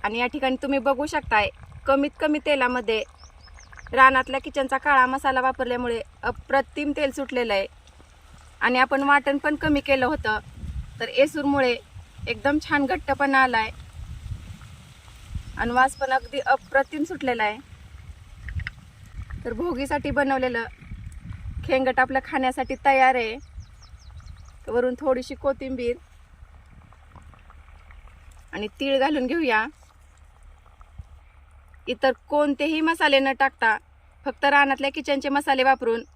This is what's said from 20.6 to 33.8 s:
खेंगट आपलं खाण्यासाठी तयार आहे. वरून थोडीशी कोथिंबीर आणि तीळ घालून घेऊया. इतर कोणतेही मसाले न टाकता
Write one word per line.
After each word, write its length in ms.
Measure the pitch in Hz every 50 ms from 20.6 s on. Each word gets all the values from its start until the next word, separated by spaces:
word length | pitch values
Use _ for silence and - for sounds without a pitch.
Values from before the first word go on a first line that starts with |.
| 226 - - - - - - - - - - - - - - - - - - - -
खेंगट 360 | - 269 262 262 254 254 -
आपलं 200 | 262 254 269 262 262
खाण्यासाठी 500 | - - 277 262 254 262 - 262 - 269 262 -
तयार 300 | 285 269 262 262 262 262
आहे. 200 | 254 233 220 226 277 - - - - - - - - - - - - - - - - - - - - - - - - -
वरून 260 | - 220 240 247 254 247 247
थोडीशी 360 | 302 285 262 247 254 - 285
कोथिंबीर 600 | - - 277 277 - 269 269 262 247 240 240 247 339 - - - - - - - - - - - - - - - - - - - - - - - - - - - - - - - - - - - - - - - - - - - - - - - - - - -
आणि 140 | 170 208 214 - -
तीळ 200 | 277 277 269 269
घालून 280 | 262 277 302 294 254
घेऊया. 380 | 247 285 339 320 262 220 214 220 277 - - - - _ - - - _ - - - _ - - - - - _ - - _ - - - - - - - - - - _ - - - - - - - - - -
इतर 240 | - 254 - - 262 254 - - -
कोणतेही 520 | - 294 294 285 277 - 294 320 320 311
मसाले 380 | 320 320 330 330 330 294 277 269
न 120 | 269 269 269 -
टाकता 380 | 277 262 - _ 240 226 214 -